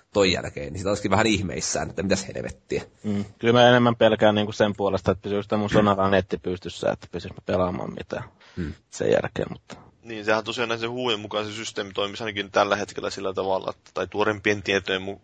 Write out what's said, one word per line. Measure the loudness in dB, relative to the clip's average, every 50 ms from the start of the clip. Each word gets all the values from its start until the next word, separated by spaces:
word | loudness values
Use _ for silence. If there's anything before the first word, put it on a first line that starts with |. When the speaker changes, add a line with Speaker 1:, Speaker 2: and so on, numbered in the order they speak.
| _ _ 2
Speaker 1:
toi | 2 4 4 2
jälkeen, | 0 -4 -8 -10 -10 -10 -10 -8
niin | -6
sitä | -2 -2
olisikin | -2 -2 0 2
vähän | 4 4 6
ihmeissään, | 4 4 2 0 -4 -6 -6 -6 -4 -4 -4 -4 -6
että | -4 -4 0
mitäs | 0 0 0 0 -4 -10
helvettiä. | -10 -10 -10 -12 -14 _ -6 -6 -6 -6 -8 _ _ -6
Speaker 2:
Mm. | -4 -4 -4 -6 -8 -8 0
Kyllä | 2 4 6
mä | 8 8 10
enemmän | 8 8 6 4 4
pelkään | 6 4 4 6 6 4 4 4
niinku | 4 2 0 0
sen | 2 2 2 2
puolesta, | 0 0 0 0 0 0 0 -2
että | 0 -2
pysyykö | -4 -4 -4 -4 -2
tää | -2 -2
mun | 0 2
Sonaran | 2 4 4 4 4 2 2 4
netti | 4 2 2 0 -4 -6
pystyssä, | -4 -6 -6 -6 -8 -10 -8 -4 -2 -2
että | -2 -2 -6 -12 -12
pysyykö | -10 -10 -12 -14
mä | -10 -6
pelaamaan | -4 -2 0 0 -2 -2 -4 -8 -10 -10
mitään | -12 -10 -10 -10 -10 -10 -12 -18 _ -20 -16 -10
Speaker 1:
Mm. | -10 -8 -8 -10 -12 _ _
Speaker 2:
sen | -8 -2 0 2
jälkeen, | 2 2 0 -2 -4 -6 -6 -6
mutta | -8 -14 _ -20 -20 -20 -20 -20 _ _ -16
Speaker 3:
Niin, | -12 -12 -6 -2
sehän | 0 0 0 -2
tosiaan | -4 -4 -4 -4 -4
näin | -4 -4
se | -4
huhujen | -6 -6 -4 -2 -2 -2 -4
mukaan | -4 -6 -6 -6 -6
se | -6 -8
systeemi | -10 -10 -8 -8 -8 -8 -6 -6
toimisi | -4 -4 -4 -6 -8 -8
ainakin | -6 -6 -6 -8 0
tällä | 2 2 2 4 2
hetkellä | -2 -2 -6 -8 -8 -8 -8
sillä | -8 -6 -6 -6 -4
tavalla, | -2 -2 -2 -2 -2 -4 -6
että, | -8 -10 _ -12 -8
tai | -8 -6
tuorempien | -4 -4 -2 -2 0 -2 0 0 0 0 0 0
tietojen | 0 0 0 0 -2 -4 -4 -4
mu-, | -6 -10 -12